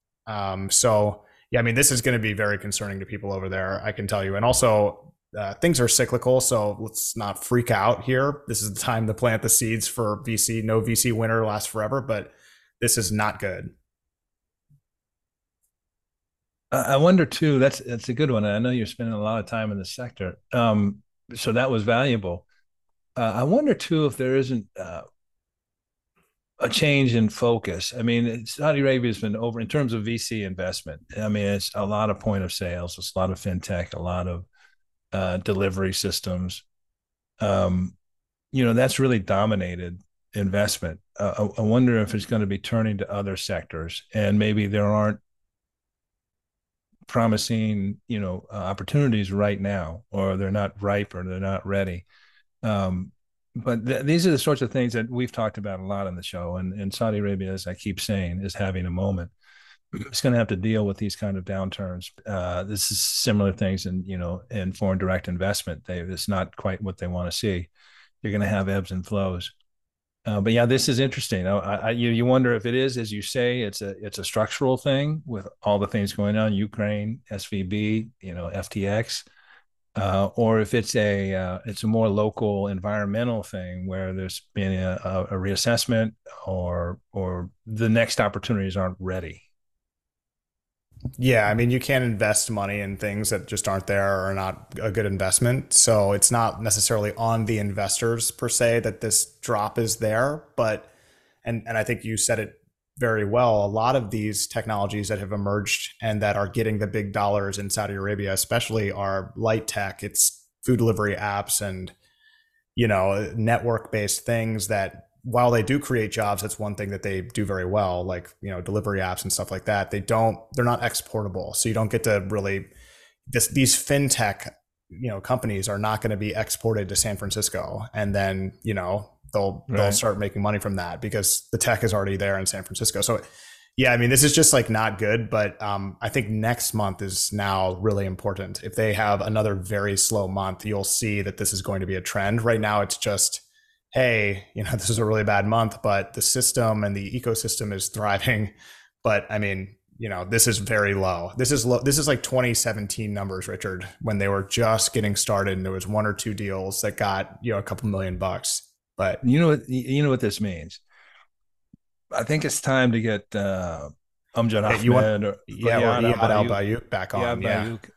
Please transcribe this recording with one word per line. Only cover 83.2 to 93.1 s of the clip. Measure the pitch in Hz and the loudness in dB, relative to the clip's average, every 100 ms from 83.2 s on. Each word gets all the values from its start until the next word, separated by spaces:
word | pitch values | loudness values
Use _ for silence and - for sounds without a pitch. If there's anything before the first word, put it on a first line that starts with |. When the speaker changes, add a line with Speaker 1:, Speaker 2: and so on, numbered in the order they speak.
| 123 113 | -2 -2
Speaker 2:
thing | - 95 90 90 92 | -6 -10 -10 -8 -6
where | 92 92 | -4 -4
there's | 95 92 - _ | -4 -6 -10 _
been | 104 95 | -2 0
a, | 92 92 90 | 0 0 -2
a, | 92 95 90 95 | -2 -2 -2 -2
a | |
reassessment, | 95 95 117 117 - 113 110 - - - - | -2 0 2 0 2 2 0 -4 -20 -14 -6
or, | 92 87 87 87 92 _ | -4 -2 -2 -4 -6 _
or | 101 92 90 90 _ | -6 -4 -4 -8 _
the | 110 107 113 | -10 -2 2
next | 113 113 - | 4 2 2
opportunities | 104 104 - 104 95 95 | 0 0 -4 -2 -2 -2
aren't | 92 92 | -4 -4
ready. | 92 92 82 85 _ _ _ _ _ _ _ _ _ _ _ _ _ _ _ - - - | -6 -6 -6 -14 _ _ _ _ _ _ _ _ _ _ _ _ _ _ _ -12 -10 0
Speaker 1:
Yeah, | 127 113 104 | 4 6 6
I | |
mean, | 110 120 | 4 4
you | 123 | 2
can't | - 135 | 2 2
invest | 123 104 107 104 - | 2 2 2 2 0
money | 104 98 101 | -2 -2 -4
in | 98 98 | -4 -4
things | 104 | -4